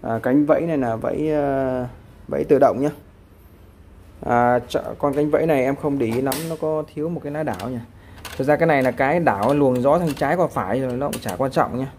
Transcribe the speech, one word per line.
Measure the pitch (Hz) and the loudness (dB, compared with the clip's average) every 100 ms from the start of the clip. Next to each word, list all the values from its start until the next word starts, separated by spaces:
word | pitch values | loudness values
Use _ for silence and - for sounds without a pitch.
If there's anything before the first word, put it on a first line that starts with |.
À, | - 113 | -4 -4
cánh | 127 135 147 | 2 2 4
vẫy | 143 | 2
này | 165 156 | 2 -2
là | 123 113 | -2 -2
vẫy, | - - 151 | -4 -4 -2
à, | 151 143 135 131 127 123 - - - - | -2 0 -2 -2 -4 -6 -12 -20 -20 -8
vẫy | 143 | -4
tự | 151 143 | 2 6
động | - 98 | 6 4
nhá. | 143 147 - - - - - - - - - - - - | -2 -4 -18 -20 -20 -20 -20 -20 -20 -20 -20 -20 -20 -12
À, | - 120 120 123 120 | 0 2 4 2 -2
ch-, | - - - | -6 -6 -4
con | 143 | -2
cánh | 139 147 | 0 0
vẫy | 151 160 | 2 2
này | 147 | 2
em | 127 139 | 0 -2
không | 156 139 | -2 -2
để | 120 | 0
ý | 113 | 0
lắm, | 135 135 165 | -2 -4 -6
nó | 160 | -6
có | 156 156 151 | -4 -4 -6
thiếu | - 156 | -8 -6
một | 170 | -6
cái | 143 | -8
lá | 147 | -6
đảo | 156 98 104 | -6 -6 -6
nhỉ. | 127 113 - - - - - | -8 -10 -20 -20 -20 -18 -6
Thực | |
ra | 135 147 | 0 4
cái | 165 | 4
này | 147 | 4
là | 127 | 2
cái | 123 135 170 | 2 2 2
đảo | 160 101 107 | 2 2 2
luồng | 147 139 127 | 4 4 4
gió | 123 160 | 4 4
sang | 170 | 2
trái | 135 139 175 | 0 0 2
qua | 160 | 0
phải | - 95 117 | 0 -2 -2
rồi, | 131 123 | -2 -4
nó | 143 | -4
cũng | 120 | -6
chả | 117 90 | -6 -2
quan | 135 | -2
trọng | 147 123 107 | 0 0 -2
nhá. | 135 | -8